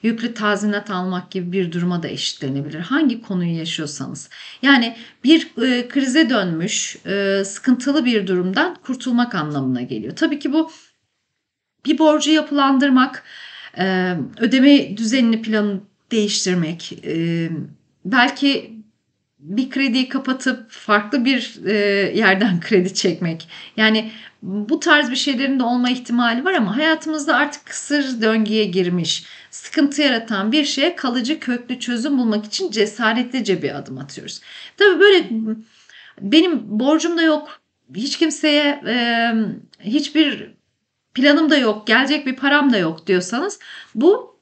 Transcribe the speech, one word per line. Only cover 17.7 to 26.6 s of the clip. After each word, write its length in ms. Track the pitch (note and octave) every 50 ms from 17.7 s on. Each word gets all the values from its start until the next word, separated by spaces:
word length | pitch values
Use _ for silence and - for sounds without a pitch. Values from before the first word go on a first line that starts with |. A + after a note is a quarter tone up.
| - _ _ _ _ _ _
belki 720 | F#3 A#3 B3 A#3+ C#4 C#4 - C#4+ C#4 C4+ - - - - - - _ _ _ _ _ _ _ _ _ _ _
bir 300 | C#3+ D#3 G3 A3+ C4 -
krediyi 400 | - C4 C#4 B3+ A3+ C4 B3+ B3+
kapatıp 640 | - C4 - C4 C4 C4 - C4 - - - _
farklı 540 | - - - - G#3 G#3 G#3 - - C#4 A#3
bir, 400 | C4+ C4+ A#3+ G#3+ - - - -
e, 80 | F#3+ G#3+ G#3 G3+ G3+ G3+ G3+ G3 - -
yerden 440 | G3+ A3 F#3+ F#3+ F#3+ G#3+ G#3+ F3+ E3+
<laughs> 20 |
kredi 320 | - - - F3+ F3+ F#3 -
çekmek. 540 | - - F#3 E3 - F3+ E3+ D#3+ D#3+ - - - - - - _
Yani 340 | G#3+ G#3+ A3 A3 A3 G#3+ - - - - - _ _
bu 380 | - F#3 G3 G#3 G#3 G#3 D4+ -
tarz 320 | - E4 D4+ D4 C#4+ A#3
bir 40 | C4
şeylerin 440 | C4 - C#4+ C4+ A#3 C#4 C4+ C#4 C4
de 40 | B3
olma 260 | A#3 B3 B3 B3 B3
ihtimali 560 | B3 B3 - - A#3+ A#3+ A#3+ A#3 A3+ B3 D4
var 80 | F4+ F#4
ama 240 | D#4+